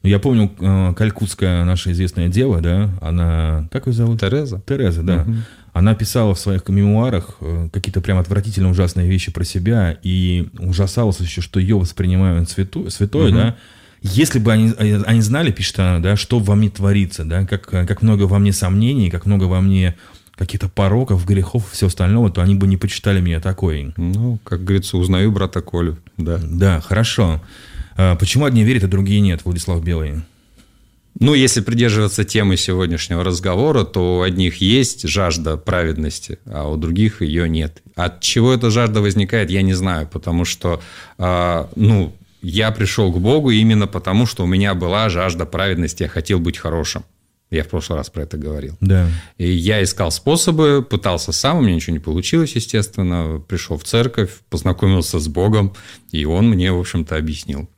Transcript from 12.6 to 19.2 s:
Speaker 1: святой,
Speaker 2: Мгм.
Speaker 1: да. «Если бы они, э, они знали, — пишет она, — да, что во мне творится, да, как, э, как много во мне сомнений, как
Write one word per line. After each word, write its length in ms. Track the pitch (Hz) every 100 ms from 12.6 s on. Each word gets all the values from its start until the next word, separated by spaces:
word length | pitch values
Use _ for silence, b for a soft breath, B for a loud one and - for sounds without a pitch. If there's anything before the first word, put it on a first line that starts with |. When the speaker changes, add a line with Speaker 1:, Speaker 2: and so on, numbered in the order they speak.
| 95 - 185
Speaker 1:
святой, 400 | - 101 139 -
Speaker 2:
Мгм. 80 | 113
Speaker 1:
да. 200 | 113 120 B B B B
«Если 360 | 98 98 156 135
бы 140 | 110
они, 220 | 110 110 113
э, 240 | 107 101
они 180 | 101 113
знали, — 300 | 107 135 165
пишет 260 | - 92 -
она, — 200 | 92 87
да, 140 | 87 101
что 220 | - 123
во 160 | 101 104
мне 140 | 107
творится, 540 | 101 98 101 92 -
да, 220 | 78 87 98
как, 280 | 98 -
э, 120 | 95 87
как 140 | 101
много 220 | 110 104
во 140 | 98 101
мне 140 | 101
сомнений, 580 | 98 92 98 113 139 92
как 160 | 85